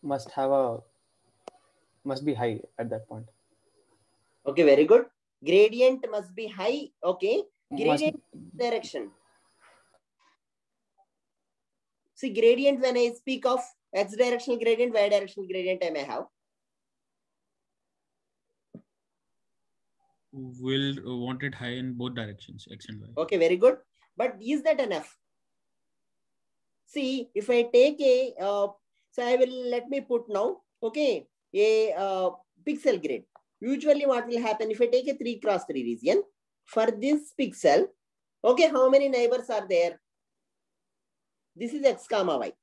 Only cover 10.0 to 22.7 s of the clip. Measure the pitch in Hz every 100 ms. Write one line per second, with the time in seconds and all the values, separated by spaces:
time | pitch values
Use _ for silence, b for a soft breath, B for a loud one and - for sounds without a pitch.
10 | _ _ _ _ _ _ _ _ _ _
11 | _ _ _ _ _ _ _ _ _ _
12 | _ _ 269 208 226 247 277 269 254 240
13 | 240 233 - 262 254 254 - _ _ 185
14 | 196 214 247 240 240 240 226 226 247 226
15 | 202 208 190 202 190 185 185 185 180 151
16 | 143 117 - _ _ _ _ _ _ _
17 | _ _ _ _ _ _ _ _ _ _
18 | _ _ _ _ _ _ _ - _ _
19 | _ _ _ _ _ _ _ _ _ _
20 | _ _ _ 135 131 123 127 135 139 139
21 | - 123 123 127 139 135 123 123 127 123
22 | 123 120 110 101 - 107 -